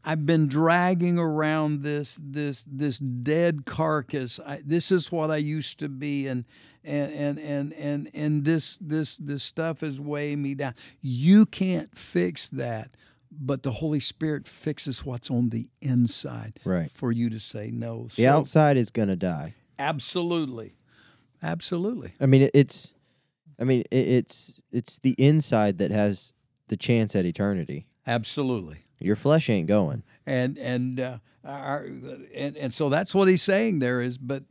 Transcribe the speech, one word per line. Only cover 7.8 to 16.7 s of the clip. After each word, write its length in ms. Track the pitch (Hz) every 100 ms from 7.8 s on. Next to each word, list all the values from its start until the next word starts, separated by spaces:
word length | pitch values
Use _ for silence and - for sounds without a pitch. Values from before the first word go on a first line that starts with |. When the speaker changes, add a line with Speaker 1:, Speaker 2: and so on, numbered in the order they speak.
| 143 147 147
Speaker 1:
and 320 | - 151 151 143
this, 320 | 165 - -
this, 380 | 160 156 151 -
this 240 | 143 143
stuff 400 | - - 165 156
is 180 | 156 135
weighing 440 | 147 147 147 147
me 100 | 139
down." 220 | 139 139 117 - _
You 460 | 131 123 151 202 214
can't 500 | - 190 170 - -
fix 500 | - 175 180 156 -
that, 460 | 135 123 110 123 _ _ _ _
but 320 | 151 131 131
the 80 | 139
Holy 280 | 113 160 151
Spirit 480 | - - 156 147 -
fixes 560 | - - 147 - 123
what's 280 | 139 120 -
on 180 | 123 120
the 220 | 113 - _
inside 800 | 139 123 120 - 139 117 110 -
Speaker 2:
Right. 280 | -